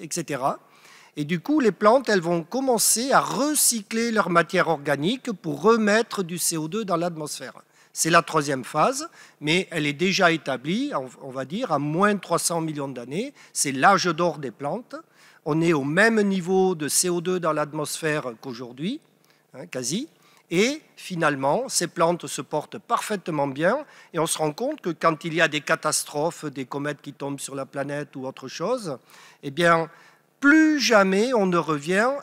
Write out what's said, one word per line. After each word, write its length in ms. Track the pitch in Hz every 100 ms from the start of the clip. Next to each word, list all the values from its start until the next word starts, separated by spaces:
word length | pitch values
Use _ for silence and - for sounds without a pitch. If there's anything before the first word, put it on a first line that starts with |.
et 80 | 156
cetera. 480 | 170 151 139 135 226 _ _ - - - -
Et 80 | 147
du 140 | 175
coup, 200 | - 302
les 120 | 233
plantes, 360 | 175 214 262 226
elles 140 | 202
vont 220 | 165 170
commencer 680 | 156 247 262 226 - 220 262
à 80 | 190
recycler 920 | 147 165 294 302 - 233 202 226 233
leur 200 | 220 196
matière 380 | 170 165 185 156
organique 640 | 151 143 139 160 262 -
pour 280 | 196 165 143
remettre 600 | 190 233 208 214 233 -
du 160 | 170 175
C 180 | - 165
O 100 | 156
deux 200 | 202 202
dans 100 | 165
l'atmosphère. 640 | 180 160 151 - 127 - _ _ _
C'est 140 | - 160
la 140 | 170
troisième 420 | - 156 143 131
phase, 460 | 113 151 196 269 320 - - -
mais 260 | 147 175 180
elle 160 | 170 147
est 60 |
déjà 400 | 143 185 180 175
établie, 600 | 160 147 131 135 208 285
on, 160 | 165 131 -
on 80 | 143
va 160 | 131
dire, 280 | 131 190 254
à 60 | 147
moins 380 | 147 165 202 202
trois 220 | - 165
cents 240 | - 170
millions 260 | 160 147 139
d'années. 460 | 123 120 160 269 - -
C'est 180 | - 147
l'âge 360 | 139 185 190 180
d'or 320 | 160 175 151
des 120 | 135
plantes. 460 | - 143 196 240 294 - _ - -
On 160 | 160 151
est 140 | 170
au 100 | 156
même 340 | 139 165 220 226
niveau 520 | 202 190 170 190 185
de 140 | 170 143
C 220 | - 180
O 100 | 175
deux 180 | 170 185
dans 140 | 165
l'atmosphère 800 | 151 151 151 147 - 160 151 127 113
qu'aujourd'hui, 600 | 135 117 123 127 175 302 _ _ _ _ _
hein, 140 | 127 180
quasi. 420 | 127 120 180 302 _ _ _ -
Et 300 | 170 233 302 _ -
finalement, 720 | - 175 156 143 139 180 254
ces 180 | - 170
plantes 400 | - 165 175 143
se 140 | -
portent 380 | 131 151 139 117
parfaitement 680 | - 233 - 208 180 151 139
bien. 380 | 135 170 269 285 - -
Et 40 | 165
on 80 | 160
se 120 | -
rend 140 | 156
compte 280 | 147 254 302
que 80 | 180
quand 380 | 156 170 156 175
il 80 |
y 80 | 160
a 60 | 160
des 120 | 151
catastrophes, 840 | - 160 156 - - 147 160 - 151
des 180 | 139
comètes 380 | 127 143 143 143
qui 100 | -
tombent 280 | - 139 139
sur 140 | -
la 120 | 139 135
planète 500 | 139 139 143 143 139
ou 100 | 127
autre 220 | - 131
chose, 480 | - 175 254 185 123 _ - - _
eh 80 | 143
bien, 400 | 139 170 165 160 - - _ _ -
plus 400 | 277 311 311 294
jamais 520 | 220 220 190 190 240
on 120 | 240 190
ne 100 | 175
revient 540 | 151 151 147 190 240 277